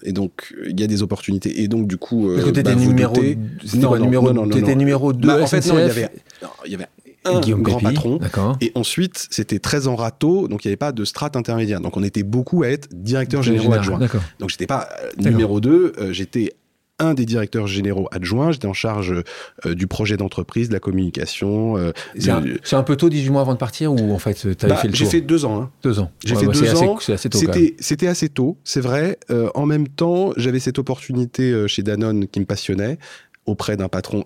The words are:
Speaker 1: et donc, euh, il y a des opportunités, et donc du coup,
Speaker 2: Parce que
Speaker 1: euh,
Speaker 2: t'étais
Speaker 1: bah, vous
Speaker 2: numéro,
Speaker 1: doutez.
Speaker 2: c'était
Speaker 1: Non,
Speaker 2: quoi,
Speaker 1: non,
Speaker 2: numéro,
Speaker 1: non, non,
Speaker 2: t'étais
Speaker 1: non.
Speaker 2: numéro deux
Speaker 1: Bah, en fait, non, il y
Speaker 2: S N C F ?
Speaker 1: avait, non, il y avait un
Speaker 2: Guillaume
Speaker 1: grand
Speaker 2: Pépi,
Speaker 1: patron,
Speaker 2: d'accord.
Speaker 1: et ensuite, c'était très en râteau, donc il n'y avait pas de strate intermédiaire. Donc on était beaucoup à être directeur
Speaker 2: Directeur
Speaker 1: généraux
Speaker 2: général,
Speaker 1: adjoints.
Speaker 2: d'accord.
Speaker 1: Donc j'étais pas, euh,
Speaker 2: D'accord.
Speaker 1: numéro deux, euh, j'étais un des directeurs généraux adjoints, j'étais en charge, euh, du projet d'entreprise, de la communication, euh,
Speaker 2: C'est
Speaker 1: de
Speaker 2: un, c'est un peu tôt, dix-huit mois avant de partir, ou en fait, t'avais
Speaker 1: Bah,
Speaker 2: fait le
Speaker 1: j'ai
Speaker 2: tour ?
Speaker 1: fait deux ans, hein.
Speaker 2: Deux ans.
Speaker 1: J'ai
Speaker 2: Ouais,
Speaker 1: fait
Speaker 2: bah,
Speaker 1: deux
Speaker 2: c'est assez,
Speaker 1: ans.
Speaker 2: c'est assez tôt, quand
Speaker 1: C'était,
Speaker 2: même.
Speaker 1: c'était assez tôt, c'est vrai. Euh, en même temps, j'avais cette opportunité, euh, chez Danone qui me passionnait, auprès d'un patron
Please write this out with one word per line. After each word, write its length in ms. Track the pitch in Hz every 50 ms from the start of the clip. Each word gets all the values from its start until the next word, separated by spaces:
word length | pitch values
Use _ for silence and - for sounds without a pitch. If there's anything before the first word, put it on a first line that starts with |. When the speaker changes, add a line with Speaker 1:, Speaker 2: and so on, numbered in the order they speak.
Speaker 1:
et 100 | - 98
donc, 420 | 92 101 98 87 - - - - -
euh, 140 | - - 87
il 100 | 87 95
y 40 | 107
a 20 |
des 160 | 107 104 101
opportunités, 600 | 104 87 95 - - - 98 95 - 98 - -
et 60 | 107 101
donc 180 | 117 113 110
du 120 | 101 92 -
coup, 300 | - - 120 113 104 95
Speaker 2:
Parce 160 | 90 87 87
que 40 | 87
Speaker 1:
euh, 40 |
Speaker 2:
t'étais 180 | 85 - - 131
Speaker 1:
bah, 60 | 123
vous 120 | 123 127 123
Speaker 2:
numéro, 260 | 127 127 123 117 120
Speaker 1:
doutez. 240 | 123 131 139 147 113 107 110 - - -
Speaker 2:
c'était 120 | 104 110 123
Speaker 1:
Non, 100 | 135 127
Speaker 2:
quoi, 100 | 123 113
Speaker 1:
non, 60 | 120
Speaker 2:
numéro, 260 | 127 123 127 123 127
Speaker 1:
non, 140 | 120 117 107
non, 80 | 104 104
Speaker 2:
t'étais 180 | 135 104 120
Speaker 1:
non. 60 | 131 135
Speaker 2:
numéro 340 | 139 139 139 131 139 143
deux 160 | 131 123 135 151
Speaker 1:
Bah, 140 | 147 151
en 40 | 156
fait, 200 | 139 160 147 131
non, 120 | 175 165 160
il 40 |
y 0 |
Speaker 2:
S 60 | - 127
N 20 |
C 20 |
F ? 60 | 110 117
Speaker 1:
avait, 120 | 110 - - - _ _ - -
non, 60 | 90 78 - - -
il 80 | 80
y 20 | 98
avait 100 | 90 90 - _ - _ - - _ -
un 160 | 185 180 180
Speaker 2:
Guillaume 220 | 147 110 107 107
Speaker 1:
grand 160 | 113 - 123 120
Speaker 2:
Pépi, 120 | 107 117
Speaker 1:
patron, 240 | 143 151 - 117 139
Speaker 2:
d'accord. 400 | 165 165 92 - 101 95 117 135 131
Speaker 1:
et 100 | 120 113 -
ensuite, 520 | 123 110 - - 165 185 180 - - - -
c'était 280 | - - 107 - 107 95
très 300 | - - 151 147 131 135
en 80 | 123
râteau, 520 | 113 117 113 - - 151 160 180 196 180 -
donc 160 | 104 104 -
il 40 | 107
n'y 20 |
avait 60 | 101
pas 160 | - 147 147
de 120 | 127 110 101
strate 320 | - - - 151 147 143
intermédiaire. 440 | 127 110 - 117 113 113 104 104 87
Donc 160 | 85 87 -
on 60 | 98
était 200 | 101 101 - 107
beaucoup 400 | 101 101 113 127 123 - 180 175
à 60 | 139 120
être 200 | 143 143 139 -
directeur 480 | 87 87 95 113 131 135 131 123 139 139
Speaker 2:
Directeur 20 |
Speaker 1:
généraux 200 | 127 120 113 110 110
Speaker 2:
général, 160 | 117 113 104
Speaker 1:
adjoints. 180 | 98 98 92 -
Speaker 2:
d'accord. 240 | 127 117 - 104 85 - - -
Speaker 1:
Donc 100 | - -
j'étais 180 | - - 90
pas, 220 | - 135 120 - - 50 -
euh, 60 | - - -
Speaker 2:
D'accord. 160 | - 98 -
Speaker 1:
numéro 280 | 113 113 110 101 104 104
deux, 320 | 110 131 160 180 180 151 - -
euh, 140 | 104 92
j'étais 420 | 87 92 98 - - 120 107 80 - _ _ _ _ _ _ _ _ -
un 140 | 160 160 151
des 120 | 131 120
directeurs 420 | 110 117 117 104 - - 113 104 101
généraux 400 | 98 98 98 101 98 98 92 -
adjoints, 400 | - 90 90 87 107 123 151 165
j'étais 160 | 156 127 -
en 60 | 98
charge, 420 | 95 - - 113 107 104 95 90 90 87 82 - - - - - _ - -
euh, 80 | 82 87
du 120 | 87 95
projet 300 | 92 - - 107 101 104
d'entreprise, 520 | 95 98 95 - 95 87 - - 117 120 113
de 40 |
la 80 | 107 95
communication, 960 | - 101 92 95 92 85 - - 90 - - - 95 101 104 107 113 113 110
euh, 160 | 92 87 85 80 - - - - 101
Speaker 2:
C'est 80 | -
Speaker 1:
de 40 | -
Speaker 2:
un, 100 | - 82 71 62 60 - -
c'est 100 | - 143
un 80 | 135
peu 140 | 127 - 143
tôt, 120 | 139 170 170
dix-huit 220 | 151 147 135 135
mois 120 | 143 139
avant 100 | 135 131
de 60 | 127 117
partir, 340 | 135 110 - - 156 156
ou 200 | 139 117 107 104
en 60 | 101 92
fait, 380 | - 110 98 - - 98 92
t'avais 180 | - - - 147
Speaker 1:
Bah, 60 | -
Speaker 2:
fait 80 | - 104
le 60 | 98
Speaker 1:
j'ai 100 | - 110
Speaker 2:
tour ? 80 | 98
Speaker 1:
fait 80 | 170 170
deux 240 | 143 139 165 160 143
ans, 160 | 113 107 104
hein. 100 | 131 135 - _ -
Speaker 2:
Deux 160 | 131 104 104
ans. 100 | 92 82 - - -
Speaker 1:
J'ai 100 | 104 120
Speaker 2:
Ouais, 60 | 104
Speaker 1:
fait 60 | 139
Speaker 2:
bah, 60 | 131 135
Speaker 1:
deux 40 | 147
Speaker 2:
c'est 100 | - 113
assez, 160 | - 165 180
Speaker 1:
ans. 140 | 196 214 220
Speaker 2:
c'est 120 | - -
assez 160 | 104 - - 120
tôt, 100 | - 104
quand 80 | 165
Speaker 1:
C'était, 140 | - - 175
Speaker 2:
même. 140 | 165 - - -
Speaker 1:
c'était 280 | - - 151 147 185 175
assez 200 | 175 - 160 147
tôt, 280 | - 135 123 143 190 _ -
c'est 160 | - - 139
vrai. 380 | 123 123 131 143 160 190 - - - -
Euh, 180 | 123 117 117 101 -
en 120 | 131 147
même 200 | 151 151 151 147
temps, 460 | 139 143 - 165 170 175 180 196 185 -
j'avais 220 | 117 120 131 123 131
cette 220 | - 127 131 143
opportunité, 720 | 131 131 127 - - - 131 123 123 120 - - 131 123
euh, 160 | 120 110 104 101
chez 160 | - - 98
Danone 420 | 107 104 101 113 110 107 104 98
qui 140 | - - 104
me 60 | 95
passionnait, 520 | - 101 - - - 95 95 101 117 160 170 - - - - - _ _ _ -
auprès 300 | 110 101 - - - 107
d'un 120 | 95 95 90
patron 360 | - 92 - - 107 101 -